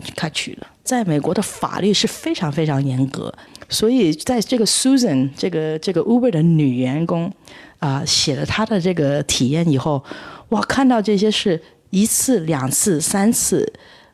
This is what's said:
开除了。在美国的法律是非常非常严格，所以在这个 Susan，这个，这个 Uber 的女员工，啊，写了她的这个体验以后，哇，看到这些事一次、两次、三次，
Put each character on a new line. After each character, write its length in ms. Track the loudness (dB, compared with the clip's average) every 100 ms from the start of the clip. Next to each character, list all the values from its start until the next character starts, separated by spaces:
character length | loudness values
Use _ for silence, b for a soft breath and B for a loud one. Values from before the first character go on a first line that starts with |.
| -14 -8
开 140 | -8
除 220 | -6 -10 -12
了。 100 | -18 _
在 200 | -4 -2 0
美 140 | 0
国 140 | 0
的 80 | -2
法 380 | -4 -4 -6 -2
律 120 | 0
是 140 | 2 0
非 300 | -4 -6 -4
常 160 | -2
非 140 | -2 0
常 200 | 0 0
严 180 | 0 -2
格， 260 | -4 -10 B B B B
所 220 | -2 2
以 240 | 4 2
在 260 | 0 -2 -2
这 200 | 0 0
个 60 | 2
Susan， 640 | 2 2 4 4 2 0 -2
这 140 | -4
个， 300 | -2 -2 -2
这 120 | -2
个 100 | 0
Uber 260 | 2 2 2
的 100 | 4
女 320 | 4 4 4 2
员 280 | 0 -2 -2
工， 240 | -2 -4 -8 B B B B
啊， 240 | -2 -2 -2
写 300 | -2 0 -2
了 100 | -2
她 180 | -2
的 160 | 0 0
这 140 | 0
个 300 | 0 0 0
体 260 | -2 -2 0
验 180 | 2 2
以 100 | 0
后， 260 | 0 -2 B B B B B
哇， 120 | -4
看 260 | -2 2 4
到 140 | 4
这 160 | 2 2
些 140 | 2
事 280 | 2 0 -2 B B _
一 160 | 0 0
次、 360 | 0 2 0
两 280 | 0 -2 -2
次、 320 | 0 0 0
三 300 | 0 2 2
次， 400 | 2 0 0 0 B B B B